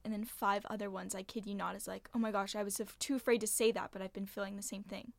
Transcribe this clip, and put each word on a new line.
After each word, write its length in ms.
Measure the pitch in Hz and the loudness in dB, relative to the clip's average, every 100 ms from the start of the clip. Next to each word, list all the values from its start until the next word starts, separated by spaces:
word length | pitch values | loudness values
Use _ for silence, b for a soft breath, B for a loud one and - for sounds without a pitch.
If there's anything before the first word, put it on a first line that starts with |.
and 100 | 214 | -4
then 120 | 208 226 | -2 -4
five 400 | - 202 202 - | 0 4 4 2
other 220 | 214 202 | -4 -2
ones, 240 | 190 185 190 | -4 -4 -6
I 80 | |
kid 220 | 190 226 196 | -4 -6 -4
you 80 | 202 | -2
not, 220 | 180 190 | -2 -2
is 100 | - | -6
like, 220 | 190 - | -8 -2
"Oh 60 | 233 | 0
my 120 | 220 | 2
gosh, 220 | 208 196 214 | 2 0 0
I 60 | |
was 180 | 202 202 | 0 0
af-, 180 | 202 - | -4 -4
too 160 | - 262 | 0 2
afraid 240 | 262 233 | 6 4
to 80 | 214 | 4
say 240 | - 226 | 6 6
that, 200 | 226 - | 6 -2
but 80 | 190 | -4
I've 100 | 190 | -6
been 140 | 202 196 | -4 -6
feeling 320 | - 196 202 | -4 -4 -4
the 40 | |
same 220 | - 196 | -6 -6
thing." 300 | 196 190 - | -6 -8 -10